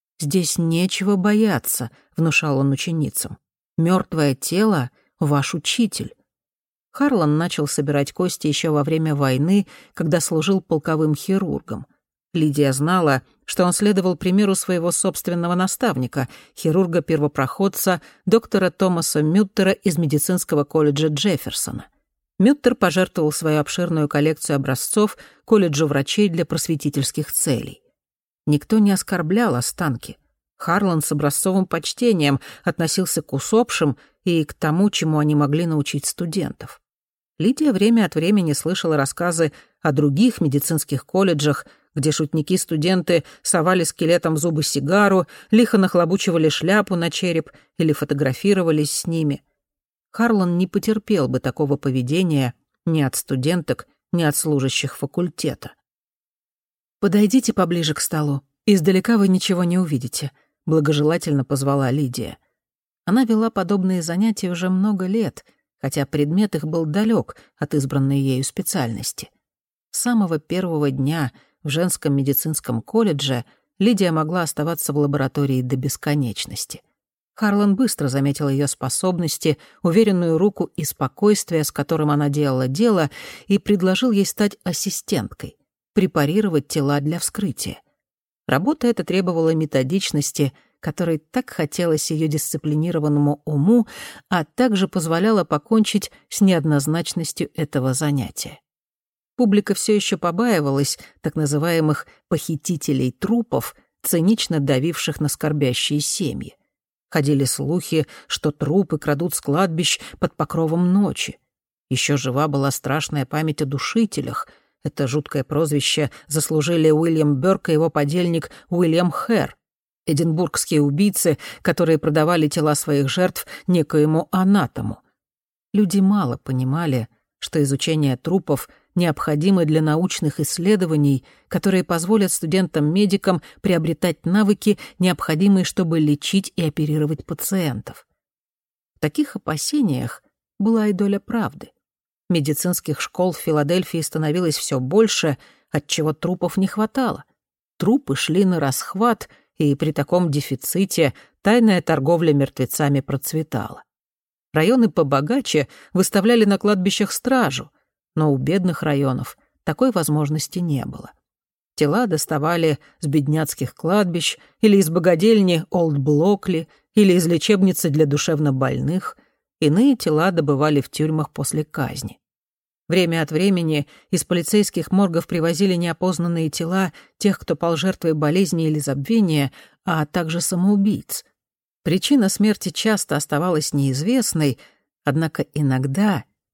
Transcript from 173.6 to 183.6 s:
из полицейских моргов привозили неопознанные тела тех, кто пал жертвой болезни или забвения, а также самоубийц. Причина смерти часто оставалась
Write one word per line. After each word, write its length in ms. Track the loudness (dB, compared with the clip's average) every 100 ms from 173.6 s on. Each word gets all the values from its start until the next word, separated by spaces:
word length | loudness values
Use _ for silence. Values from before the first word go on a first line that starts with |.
| 0 -2 -4 -10 -6
из 140 | -4
полицейских 680 | -2 -2 0 0 2 -2 0
моргов 340 | 2 2 0 -4
привозили 480 | -2 0 0 0
неопознанные 760 | 0 -2 -2 -2 -2 -2 -2 -2
тела 420 | -4 -2 -2 -2 -6 -20 -2
тех, 200 | 0 0
кто 180 | -2 -2
пал 200 | 0 0
жертвой 380 | -2 0 0
болезни 520 | 0 2 2 0 0 0
или 120 | -2
забвения, 720 | -2 -4 0 2 2 2 -2 -6 -20 _
а 220 | -4 -2 -2
также 340 | -2 -2 -4
самоубийц. 840 | -2 0 2 4 2 0 -6 -12 -14 _ _ _ _ _
Причина 460 | -2 0 2 2 2
смерти 400 | 2 0 0 -4
часто 480 | -2 0 0 0 -4
оставалась 560 | -2 -2 0 0